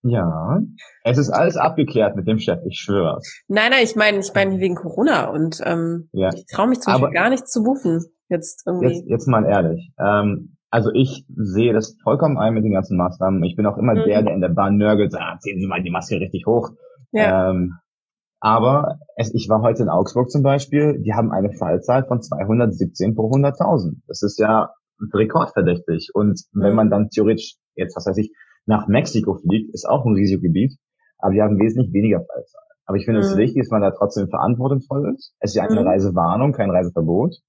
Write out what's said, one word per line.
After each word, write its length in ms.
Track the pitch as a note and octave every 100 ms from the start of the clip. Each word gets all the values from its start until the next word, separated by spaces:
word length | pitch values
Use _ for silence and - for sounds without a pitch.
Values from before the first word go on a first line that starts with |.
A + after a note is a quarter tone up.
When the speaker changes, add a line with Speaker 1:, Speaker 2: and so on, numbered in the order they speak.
Speaker 1:
Ja, 580 | B2 A#2+ F2 D#2+ E2+ E3 - - - _
es 160 | A2+ B2
ist 120 | C#3+
alles 260 | G2 F3 -
abgeklärt 580 | D#3+ D#3 C#3+ A#2+ G#2
mit 140 | G2+ F2
dem 100 | A2
Chef, 220 | A2 F2 F2+
ich 120 | F2+
schwöre. 400 | - G2+ E2 - - - _
Speaker 2:
Nein, 220 | G3+ A3+
nein, 80 | C4
ich 140 | A3+ A3
meine, 220 | G#3+ G3+
ich 140 | G3
meine 280 | G3+ G3 F#3+
wegen 160 | F#3 F3
Corona 520 | F3 - C#4 G3+ -
und, 300 | D3+ D#3+ D#3+
ähm, 440 | - E3+ E3 E3+ D#3+
Speaker 1:
Ja. 180 | - F#2
Speaker 2:
ich 140 | - -
trau 200 | - A3
mich 100 | B3
zum 120 | -
Beispiel 140 | C3 C3+
Speaker 1:
Aber 60 |
Speaker 2:
gar 160 | - A3+
nicht 180 | C4 -
zu 160 | A#3+
buchen. 400 | A3 C4+ F3+ E3 E3 _ _
Jetzt 340 | F3 F3 - -
irgendwie. 200 | F3+ C3
Speaker 1:
jetzt, 140 | E3+ -
jetzt 180 | - -
mal 180 | A#2
ehrlich, 460 | G2+ G2+ E2 E2 - -
ähm, 580 | G2+ G#2 G#2 G2 - _ _
also 200 | A#2 A2
ich 300 | G#2+ C3 - _
sehe 380 | - G#2 F#2+ A#2+
das 240 | A2 A2 -
vollkommen 340 | - C#3+ D#3+ C#3
ein 160 | A2
mit 80 | A2+
den 80 | G#2+
ganzen 240 | F#2+ F#2 F#2
Maßnahmen. 460 | F2+ - F#2+ F#2+
Ich 140 | F2+ -
bin 100 | G#2
auch 100 | G2+
immer 180 | A#2+
Speaker 2:
Mhm. 100 | A2
Speaker 1:
der, 180 | G#2 G#2
der 120 | G#2+
in 60 | F2+
der 100 | F2+
Bahn 260 | E2+ G2 G#2
nörgelt, 380 | G#2 G#2 G2+ G2
ah, 200 | F2 F2
ziehen 180 | E2 F2+
Sie 60 | F#2+
mal 160 | F2
die 80 | F2+
Maske 300 | F2 F2 G#2
richtig 260 | F#2+ F#2 -
hoch. 240 | A#2 A2+ - - - -
Speaker 2:
Ja. 400 | G#3+ G#3 F#2+ F#2
Speaker 1:
Ähm, 240 | F#2 F2+ - _ _ _ _ _ _
aber 580 | G#2+ A2+ A#2 C#3+ D3 - - -
es, 180 | A2
ich 140 | A2+ G#2
war 140 | G#2+
heute 200 | A#2 A2+
in 60 | G#2+
Augsburg 420 | E2+ F#2 B2 B2
zum 120 | D3
Beispiel, 560 | C#3 C#3 C#3 C#3+ D3+ C#3+
die 140 | G#2+
haben 180 | G#2+ A2+
eine 200 | F#2 G2
Fallzahl 500 | - F2 D#2+ - B2+ B2+
von 160 | B2
zweihundertsiebzehn 920 | - - G2 A2+ A#2 E2+ F2+ - F#2+ A2
pro 140 | A2
hunderttausend. 720 | C3+ C#3+ C#3 F3+ D#3 F2 - -
Das 160 | -
ist 160 | G#2 -
ja 320 | G#2+ A2 - - _ _ G#2
rekordverdächtig. 1000 | G2+ G#2+ D#3+ - - F2 F2 - D#2+ -
Und 260 | G2 G#2 G2 -
wenn 180 | G2+ G2+
Speaker 2:
Mhm. 60 | A2
Speaker 1:
man 140 | G#2+
dann 180 | G2+ G#2+
theoretisch, 460 | - G#2 A2+ - - _
jetzt 220 | - F2+ -
was 100 | F#2+
weiß 100 | F#2+
ich, 140 | G#2+ _ _ _ -
nach 200 | G#2+ -
Mexiko 480 | A2 - A2 - E2+
fliegt, 340 | E2+ A2 A2
ist 140 | - -
auch 160 | C3+
ein 100 | A#2+
Risikogebiet, 640 | G2 G2+ F#2+ F2+ E2 C3 - _ _ _ _
aber 140 | G2
die 80 | G2
haben 180 | G#2+ G2+
wesentlich 320 | A2 A2+ G#2+
weniger 240 | F#2+ G#2+ F#2
Fallzahlen. 500 | E2+ B1+ - - _ _
Aber 120 | - G2
ich 60 | -
finde 140 | A2
es 140 | G2+
Speaker 2:
Mhm. 40 | G2
Speaker 1:
wichtig, 240 | B2 A#2+
dass 80 | B2+
man 100 | A2
da 80 | G2
trotzdem 360 | - G2+ G#2 G2
verantwortungsvoll 880 | - E2+ A#2+ C3 C#3 C3+ C#3 C#3+
ist. 200 | C4 - _
Es 100 | -
ist 60 | -
ja 80 |
eine 160 | G3+ A3
Speaker 2:
Mhm. 60 | -
Speaker 1:
Reisewarnung, 640 | F#2+ G2 F2 E2+ F#2+ C#3
kein 180 | C3+ G2
Reiseverbot. 680 | F2+ F2 E2+ D#2+ F2 D#3 -